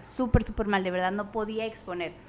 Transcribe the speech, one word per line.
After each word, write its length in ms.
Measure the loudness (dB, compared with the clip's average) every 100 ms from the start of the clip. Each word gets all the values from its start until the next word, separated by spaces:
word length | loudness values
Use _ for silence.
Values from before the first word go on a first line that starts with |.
| -8
súper, 380 | -2 4 4
súper 240 | 4 0 2
mal, 160 | 2
de 80 | 2
verdad 200 | 2 2
no 200 | 0 -2
podía 340 | -4 -2 -2 -4
exponer. 460 | -6 -8 -6 -6 -8